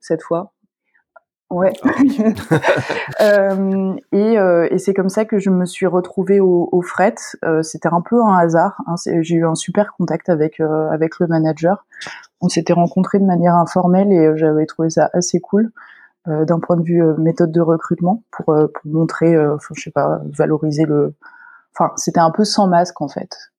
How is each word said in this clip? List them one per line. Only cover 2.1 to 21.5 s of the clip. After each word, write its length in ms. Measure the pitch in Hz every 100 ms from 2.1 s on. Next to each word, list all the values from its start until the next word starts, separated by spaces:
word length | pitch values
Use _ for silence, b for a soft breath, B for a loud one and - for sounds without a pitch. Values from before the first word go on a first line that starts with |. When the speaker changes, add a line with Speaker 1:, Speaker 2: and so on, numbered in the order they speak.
| -
Speaker 1:
<laughs> 160 | 220 - - 160 - 170 B B B -
Euh, 720 | 214 202 196 190 196 196 190 165 -
et, 280 | 196 214 226
euh, 280 | 185 170 165
et 80 | 185
c'est 140 | 196
comme 160 | 196 185
ça 140 | 214
que 140 | 220 208
je 140 | 196
me 140 | 185 180
suis 200 | - 185
retrouvée 540 | 180 185 - 190 202
au, 280 | 185 175 -
au 100 | 175
Fret. 340 | 175 - 202 226 - - 165
Euh, 160 | 160
c'était 280 | 160 165 165
un 120 | 170
peu 220 | - 240
un 140 | 220 185
hasard, 440 | 170 160 185 - 160
hein. 100 | 170
C'est, 260 | - 170
j'ai 120 | 160 170
eu 100 | 165
un 80 | 160
super 380 | - 208 202
contact 360 | - 170 160 -
avec, 300 | 156 156 -
euh, 300 | 156 156 156
avec 300 | 156 160 -
le 80 | 175
manager. 580 | 160 156 156 165 202 _ B B B B -
On 80 | 180
s'était 240 | 165 160
rencontrés 460 | 170 170 185 185 202
de 60 | 196
manière 300 | 175 175 175
informelle 560 | 165 185 180 185 202
et, 140 | 180 156
euh, 100 | 156
j'avais 300 | 160 151 160
trouvé 240 | - 160
ça 200 | 160 -
assez 260 | 180 175 175
cool, 320 | - 202 226 B B B B B 170
euh, 160 | 151
d'un 160 | 160 165
point 180 | - 175
de 60 |
vue, 200 | 165 170
euh, 120 | 165 156
méthode 340 | 160 160 170
de 100 | 170
recrutement 640 | 165 165 - 170 175 226 _
pour, 180 | - -
euh, 180 | 151 151
pour 240 | - 151
montrer, 440 | 160 160 - 165 165
euh, 200 | 147 147
enfin, 200 | - 151
je 80 |
sais 80 | 160
pas, 300 | 143 147 156 147 147
valoriser 500 | 156 151 156 147 156
le, 280 | 147 147 - B B B